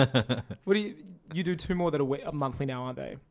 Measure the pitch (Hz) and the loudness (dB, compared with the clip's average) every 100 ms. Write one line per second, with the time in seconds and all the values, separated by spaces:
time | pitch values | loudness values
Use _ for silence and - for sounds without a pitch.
0 | 131 127 - 113 - - 190 208 208 208 | 6 4 2 -2 -4 -8 2 2 2 -8
1 | 185 180 - 170 175 175 - 180 175 147 | -16 -20 -8 -4 -2 -2 -2 0 2 2
2 | 135 143 - 147 135 - 135 127 127 127 | 0 0 -4 -2 -4 -2 -4 -4 -6 -8
3 | 131 - _ | -10 -12 _